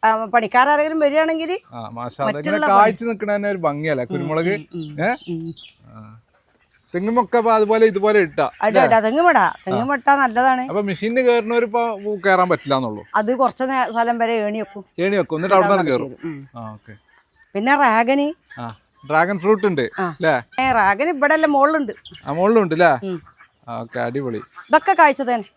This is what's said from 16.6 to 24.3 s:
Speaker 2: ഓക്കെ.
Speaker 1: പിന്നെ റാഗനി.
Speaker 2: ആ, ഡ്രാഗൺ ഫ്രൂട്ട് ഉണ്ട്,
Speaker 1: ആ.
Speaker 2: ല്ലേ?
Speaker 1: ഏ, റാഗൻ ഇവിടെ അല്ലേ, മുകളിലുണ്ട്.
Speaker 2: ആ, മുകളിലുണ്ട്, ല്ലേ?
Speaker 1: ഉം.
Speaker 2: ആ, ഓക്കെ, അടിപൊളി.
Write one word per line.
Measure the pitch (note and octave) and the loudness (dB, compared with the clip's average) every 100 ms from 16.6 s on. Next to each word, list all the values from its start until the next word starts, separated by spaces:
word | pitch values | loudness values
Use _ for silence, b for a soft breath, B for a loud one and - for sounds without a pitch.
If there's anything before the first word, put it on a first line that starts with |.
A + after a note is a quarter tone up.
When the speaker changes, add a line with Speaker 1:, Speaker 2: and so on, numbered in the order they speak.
| A2 | -16
Speaker 2:
ഓക്കെ. | G#2+ - G#2+ _ _ _ _ _ | -16 -20 -20 _ _ _ _ _
Speaker 1:
പിന്നെ | G3 A3+ C#4 | -6 0 2
റാഗനി. | C#4 A3 A#3 C#4 C#4+ D#4+ _ - | 2 2 2 0 0 -6 _ -12
Speaker 2:
ആ, | A#2+ A2 _ _ C3+ | -12 -12 _ _ -2
ഡ്രാഗൺ | D#3 F3 G3+ | 2 2 0
ഫ്രൂട്ട് | F3+ G#3+ G3+ | 0 2 2
ഉണ്ട്, | E3 A#2 - | 0 -2 -4
Speaker 1:
ആ. | F#3 D#3 | -6 -2
Speaker 2:
ല്ലേ? | E3 C3+ A#2 - | 0 0 -2 -4
Speaker 1:
ഏ, | C4 | 0
റാഗൻ | B3 G3 G3+ D4+ | 2 2 2 -2
ഇവിടെ | D4+ C#4+ | 0 2
അല്ലേ, | D#4 D#4 | 2 2
മുകളിലുണ്ട്. | C#4+ C#4 D#4 B3+ - - - - | 2 2 0 -4 -10 -16 -18 -8
Speaker 2:
ആ, | |
മുകളിലുണ്ട്, | D3+ F#3+ A#3 F#3+ | -2 2 2 2
ല്ലേ? | D#3 F3 C3 G3 | 4 4 4 -2
Speaker 1:
ഉം. | F3 - _ - _ - | -10 -12 _ -20 _ -14
Speaker 2:
ആ, | A#2 | -12
ഓക്കെ, | A#2 B2 | -10 -6
അടിപൊളി. | A#2+ B2+ C3+ | -6 -4 -6